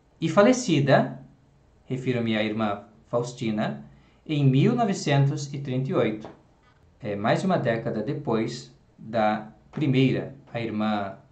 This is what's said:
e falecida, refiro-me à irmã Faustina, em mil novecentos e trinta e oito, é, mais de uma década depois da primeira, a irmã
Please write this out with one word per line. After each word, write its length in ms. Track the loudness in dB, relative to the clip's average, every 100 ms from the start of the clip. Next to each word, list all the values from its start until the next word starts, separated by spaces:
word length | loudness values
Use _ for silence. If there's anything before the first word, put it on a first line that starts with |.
| _ _
e 80 | 2
falecida, 920 | 6 6 4 2 2 4 4 4 -6 -16 -20 _ _ _ _
refiro-me 520 | _ -6 -2 0 0 0
à 60 |
irmã 400 | 0 -2 -2 -4 -10 _ _
Faustina, 760 | -4 -4 -6 -4 -2 -4 -6 -14 -20 _ _ -4
em 180 | 2
mil 300 | 4 6 4
novecentos 800 | 4 0 0 0 2 2 0 -6
e 40 | -8
trinta 320 | -6 -4 -2
e 40 |
oito, 340 | 0 0 -2 -12 -18 _ _ _ _ _ _
é, 140 | -8
mais 240 | -4 -2 0
de 60 | 0
uma 120 | 0
década 440 | 0 -2 -4 -4
depois 760 | -4 -6 -2 -2 -2 -8 -14 _ _ -20
da 460 | -6 0 0 0 -6 -20 _
primeira, 640 | -4 2 4 4 2 -6 -14 -12
a 80 | -8
irmã 540 | -6 -2 -2 -2 -4 -10 -20